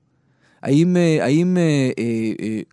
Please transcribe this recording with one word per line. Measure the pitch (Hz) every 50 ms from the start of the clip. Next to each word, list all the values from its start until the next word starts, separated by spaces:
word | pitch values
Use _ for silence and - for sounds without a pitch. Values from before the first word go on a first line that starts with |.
| _ _ _ _ _ _ _ _ _ _ _ - -
האם, | - 139 151 165 180 180 175
אה, | 175 165 156 151 95
האם, | 113 143 160 175 180 180 180
אה, | 170 160 147 143 131 127 - -
אה, | 110 117 113 113 110 110 104 -
אה, | - 107 110 107 - _